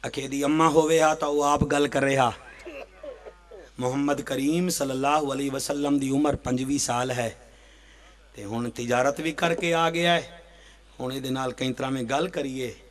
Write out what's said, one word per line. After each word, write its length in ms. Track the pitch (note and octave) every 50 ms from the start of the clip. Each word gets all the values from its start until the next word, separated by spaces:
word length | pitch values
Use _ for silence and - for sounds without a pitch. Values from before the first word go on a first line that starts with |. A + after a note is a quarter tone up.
| -
अकेदी 380 | B2 - D3 C3+ B2+ C#3 C#3 C#3+
अम्मा 240 | C#3+ D3+ D#3 D#3+
होवे 340 | D#3+ D3 D#3+ D#3 D3+ E3 D#3+
हा 140 | D#3 D#3 D#3
तो 180 | D#3 D3+ D3 D3
वो 100 | D3 C#3+
आप 220 | C#3+ D3 C#3+ -
गल 220 | D3 D3 C#3+ D3
कर 160 | C#3 B2+ C#3 C3+
रहे 140 | C#3 C#3
हा। 160 | C3+ B2+ A#2 G#2+ - - - - - - - D4+ C#4 - - - - - D5 B4 - - G#4+ - - - - - - D#3+ - - -
मोहम्मद 420 | B2+ B2+ B2+ C#3 C#3+ C#3+ C#3+ C3 -
करीम 460 | - C#3 C3 C3+ C#3+ D#3+ E3+ F3+ F3+
सल्लल्लाहु 600 | D#3+ - D3 C3+ C3 C3 C3+ C#3 D3 D#3 D3+ C#3
अलैहि 220 | C3+ C3 C#3+ C#3
वसल्लम 480 | C3 C3+ - - C#3+ C#3+ C#3+ C#3+ C#3+ C#3+
दी 120 | C3+ C3+
उम्र 240 | C3+ C#3 D3 D3 C#3
पंजवी 440 | - - B2+ B2+ B2+ C3 C3 C#3+ C#3
साल 340 | - - A#2+ A#2+ B2+ C3 C3
है 160 | B2 A#2+ A2+ - - - - - - - - - - - - - - - - - - - - -
ते 60 | - G#2
हुण 260 | G2 A2 A#2 A#2+ B2
तिजारत 460 | A#2 - A#2+ A#2 A#2+ B2 B2+ C#3 C#3+ -
भी 120 | D#3 D#3+ D#3
करके 400 | - F#3+ E3+ E3+ E3 F3 E3+ E3
आ 180 | E3 E3 E3
गया 220 | D#3+ E3+ F3 F3 F3
है। 300 | E3 - - - - - - - - - - - - - - - -
हुण 120 | B2+ B2+ C3
इहदे 180 | C3+ C3 C3
नाल 220 | B2+ C3 C3 B2+ B2
कई 200 | - C3 C3 B2
तरह 180 | - C3 C3
में 180 | C3 C3 B2 A2+
गल 180 | C3+ C#3+ E3 F#3
करिए 520 | F3+ E3+ C#3 C#3 C3 C3+ C3 A#2+ G#2 - - -